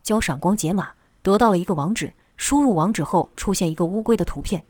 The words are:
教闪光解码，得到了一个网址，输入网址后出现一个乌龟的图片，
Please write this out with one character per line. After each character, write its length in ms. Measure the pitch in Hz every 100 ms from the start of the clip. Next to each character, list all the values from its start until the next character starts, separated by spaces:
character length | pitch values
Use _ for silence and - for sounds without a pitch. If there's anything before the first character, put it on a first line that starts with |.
教 180 | - 214
闪 180 | - 147
光 160 | 170 214
解 160 | 156
码， 200 | 104 - - _ _
得 160 | 185 208
到 100 | 233
了 80 | 180
一 60 |
个 100 | 180
网 220 | 160 147 226
址， 180 | - _ _ -
输 240 | - 285
入 140 | 277 170
网 180 | 160
址 100 | -
后 280 | 147 185 - -
出 200 | - 190
现 160 | 170
一 20 |
个 120 | 160 170
乌 180 | 208
龟 120 | 220 226
的 80 |
图 160 | - 143
片， 260 | - - -